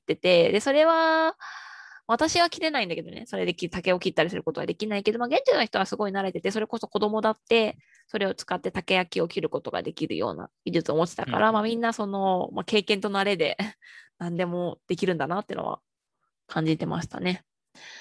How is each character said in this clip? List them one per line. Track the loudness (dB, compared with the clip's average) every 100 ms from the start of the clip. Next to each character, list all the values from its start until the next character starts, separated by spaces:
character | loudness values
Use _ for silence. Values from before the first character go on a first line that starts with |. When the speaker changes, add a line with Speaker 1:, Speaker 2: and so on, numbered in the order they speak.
Speaker 1:
て | -4 0
て、 | 4 6 6
で、 | 4
そ | 2
れ | 4 4
は、 | 4 2 2 0 -2 -10 -16 -16 -18 -20 -14 -2
私 | 0 2 4
は | 2
切 | 2
れ | 0
な | 0
い | -2
ん |
だ | -4
け |
ど | -8
ね。 | -12 -8
そ | -4
れ | -2
で |
き-、 | -2 -4
竹 | -2 0
を | 2
切 | 2
っ |
た | 2
り | 2
す |
る | 0
こ | -4
と | -4
は | -4
で |
き | -4 -4
な | -2
い |
け | 0
ど、 | 0
ま | 0
あ、 |
現 | 2
地 | 4
の | 2
人 | 2 0
は | -2
す |
ご | -2 -4
い |
慣 | -2
れ | -4
て | -4
て、 | -4
そ | -2
れ | -4
こ | -6
そ | -6
子 | -2
供 | 0 2
だ | 0
っ | 0 2
て、 | 4 4 -2 _ _ _
そ | -4
れ | -4
を |
使 | -4 -6
っ | -6
て | -4
竹 | -4 0
焼 | 2 2
き | -2
を | -2
切 | -2
る | -4
こ | -4
と | -4
が | -6
で | -6
き | -6 -4
る | -2
よ | -4
う |
な | -6 -12 _
技 | -2
術 | -2 0
を | 0
持 |
っ | 0
て |
た | -2
か | -2 2
ら、 |
Speaker 2:
う |
ん |
う | 4
ん。 |
Speaker 1:
ま | 4
あ、 |
み | 0 -2
ん |
な | -2
そ | -2 -4
の、 | 0 2 2 0
ま | -6
あ、 |
経 | 0 2
験 | 2 0
と | 0
慣 | 0
れ | 2 2
で、 | 0 -2
<laughs> | -6 -8 -20 -20 -20 -10
何 | -6 -2
で |
も | -2 -2 -4 -6 -6
で | 0
き | 0
る |
ん | 0
だ | 0
な | -2
っ | -4
て |
の | -4
は | -4 -6 _ _ _ _ _ _ -8
感 | 0 2
じ | 2
て |
ま | 0 -4
し | -6
た | -4
ね。 | -4 -4 -6 _ _ -20 -20 -20